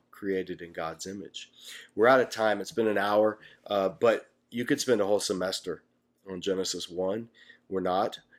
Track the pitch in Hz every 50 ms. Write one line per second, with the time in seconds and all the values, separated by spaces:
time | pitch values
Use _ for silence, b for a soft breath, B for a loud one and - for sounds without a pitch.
0 | _ _ - - - 98 95 92 92 92 90 80 87 85 85 87 82 80 82 -
1 | - 95 95 104 85 76 - - - B B B B B B B B B _ -
2 | 107 123 131 131 120 - - - 113 107 104 101 95 - - - 113 110 104 101
3 | 101 104 104 107 107 107 104 B B B B B - - 104 101 95 95 82 80
4 | - 117 107 - - _ _ _ _ _ - 117 123 - 147 - - - 123 107
5 | 101 95 104 101 - - 101 92 92 92 92 - - 92 82 80 _ _ _ _
6 | _ _ _ _ _ 95 95 90 87 98 95 92 95 - - 90 87 90 87 87
7 | 92 95 101 113 117 117 B B B B B B B - 95 95 90 92 90 95
8 | 107 - - - - b b